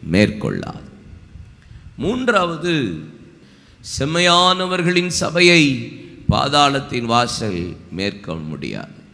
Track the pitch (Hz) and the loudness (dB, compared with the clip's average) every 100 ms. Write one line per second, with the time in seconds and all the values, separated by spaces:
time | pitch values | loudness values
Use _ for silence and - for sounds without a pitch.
0 | - 87 104 - - 50 - - - - | 0 2 2 2 -6 -4 -8 -12 -16 -20
1 | - - - - - - - - - - | -20 -20 -20 -20 -20 -20 -20 -20 -20 -6
2 | 143 247 254 208 175 165 175 160 117 80 | -4 -2 0 2 0 -2 -2 0 0 -4
3 | 78 - - - - - _ - - - | -12 -18 -20 -20 -20 -20 _ -20 -12 -6
4 | 139 165 180 175 180 185 185 185 175 180 | -2 2 4 6 4 2 -2 0 2 2
5 | 180 165 - 160 175 175 147 127 117 - | 0 -2 -2 4 6 8 6 2 -6 -14
6 | - - - 107 135 147 143 139 135 123 | -18 -20 -2 0 2 4 4 2 -4 -6
7 | 117 117 120 - 113 87 87 - - 85 | 0 0 0 -2 -4 -4 -6 -10 -12 -6
8 | 101 - - 82 78 71 67 50 - - | -6 -6 -10 -8 -8 -8 -8 -10 -14 -18
9 | - | -20